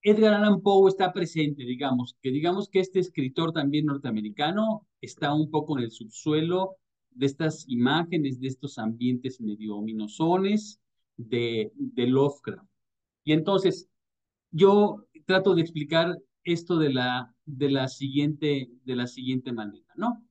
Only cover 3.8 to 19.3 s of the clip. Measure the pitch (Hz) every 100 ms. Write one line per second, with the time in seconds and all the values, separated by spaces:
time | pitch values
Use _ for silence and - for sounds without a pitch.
3.8 | 147 135 131 107 107 104 147 202 220 214
4.8 | _ _ 120 - 147 151 151 156 151 139
5.8 | 117 - 113 - 156 151 165 185 190 -
6.8 | _ _ _ 123 139 - 160 156 - 120
7.8 | 123 156 170 175 139 123 131 131 135 -
8.8 | 110 117 123 127 127 127 110 104 107 104
9.8 | 107 110 107 - 165 185 196 214 - -
10.8 | _ _ _ - 113 120 120 113 107 -
11.8 | 135 123 123 131 139 - - 92 _ _
12.8 | _ _ _ _ 147 160 165 196 185 -
13.8 | - _ _ _ _ _ _ 156 196 202
14.8 | 208 - _ - - 190 190 170 160 151
15.8 | 147 165 170 170 _ _ 175 170 - 170
16.8 | 151 131 123 123 123 _ - 131 139 139
17.8 | 131 - 139 139 147 147 151 139 123 -
18.8 | 127 123 123 - 127